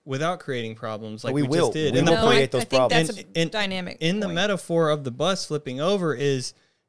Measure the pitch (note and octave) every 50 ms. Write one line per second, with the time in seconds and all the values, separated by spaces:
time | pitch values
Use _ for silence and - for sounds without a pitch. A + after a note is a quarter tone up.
0 | - D3 C3 C3 D#3 E3 F3+ F3 - - C3+ B2 A2+ A2+ A2 A2 - A2+ A2 G#2
1 | A2+ A2 G#2+ G#2+ - C3+ C3 C#3+ D3 B2+ D3 E3+ E3 A#2+ - D#3 D#3 C#3 - -
2 | - E3+ E3+ - - - - - - - - B2+ A#2 - - C3 B2+ A#2+ - -
3 | - - A3+ F#3+ - - - E3 E3 D#3+ - G#3+ G3+ G3 F#3+ F#3 F3+ F3+ - -
4 | D#3+ E3 F#3+ G#3 G#3 F#3 E3 E3 F#3+ G#3+ G3+ E3+ - - E3+ E3 E3 D3+ D3+ D3+
5 | C#3 C3 A#2 B2+ D3 F3+ F#3+ F3+ - - D3+ D3 - C3+ B2+ C3 D3+ F3+ G3+ G3+
6 | F3+ D#3+ C3+ A#2+ C#3+ C#3+ C#3 C3 B2+ - - _ _ _ _ _ _